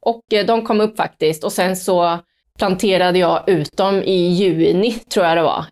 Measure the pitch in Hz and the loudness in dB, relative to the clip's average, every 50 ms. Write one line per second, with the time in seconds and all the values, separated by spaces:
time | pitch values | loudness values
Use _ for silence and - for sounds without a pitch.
0 | - 233 233 233 - _ 226 208 202 185 226 226 214 - 240 214 214 214 220 - | -4 -4 -4 -4 -4 _ -2 0 0 0 0 0 0 -2 0 0 0 0 -2 -4
1 | 165 165 - _ 160 156 160 156 - - - - 185 185 190 185 - - 185 175 | -6 -6 -4 _ -2 -2 -2 -2 -6 -6 -4 -2 -2 -2 -2 -4 -2 -2 0 2
2 | 170 170 170 170 - _ _ _ _ _ _ - 220 196 185 185 - 208 185 180 | 2 0 0 -4 -8 _ _ _ _ _ _ -4 -2 -2 -2 0 0 0 2 2
3 | 180 180 180 180 180 165 170 165 - - 190 156 147 - - - 190 196 196 196 | 2 2 2 2 2 2 0 0 0 0 0 0 -2 -4 -2 -2 0 0 0 0
4 | - - 190 185 175 175 180 175 202 185 160 160 165 165 170 180 202 240 220 233 | 0 0 0 0 0 0 0 2 0 0 0 2 2 2 2 2 0 0 -2 -6
5 | - _ - 214 180 165 165 170 165 143 76 - 160 - | -10 _ -2 0 2 2 2 2 0 0 -2 -4 -6 -8